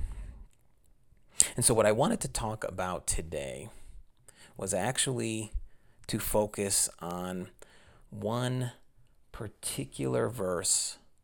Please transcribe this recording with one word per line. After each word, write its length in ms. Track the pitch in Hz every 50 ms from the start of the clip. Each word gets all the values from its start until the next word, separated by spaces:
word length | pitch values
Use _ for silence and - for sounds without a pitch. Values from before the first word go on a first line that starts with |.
| - - - - - - - - - - - - - - - - - - - _ - - - - - - - - - - -
And 120 | 123 123
so 80 | - 113
what 120 | 110 101
I 60 | 107
wanted 280 | 107 120 151 220 113 -
to 80 | - 135
talk 360 | - - 120 107 110 - -
about 420 | - 90 95 92 92 87 76 -
today 640 | - - - 82 82 82 73 69 65 62 69 101 113 - - - - - - - - - _ - - - - - - -
was 160 | - 98 95
actually 800 | 104 90 98 123 131 - - 135 127 120 113 113 110 110 110 104 - - - - - - - - - - -
to 120 | - 113 107
focus 720 | - - - 107 107 104 - 104 101 98 - - - - - -
on 480 | 82 87 87 90 90 92 92 90 92 - - - - - - - - - - - - -
one 600 | 107 101 101 107 117 123 123 123 127 127 123 123 - - - - _ - - - _ - - -
particular 960 | - - 113 101 - _ - - - 135 139 135 - - 135 127 127 120 117 117
verse 680 | 120 110 95 92 90 85 - - - - - - - - - - - _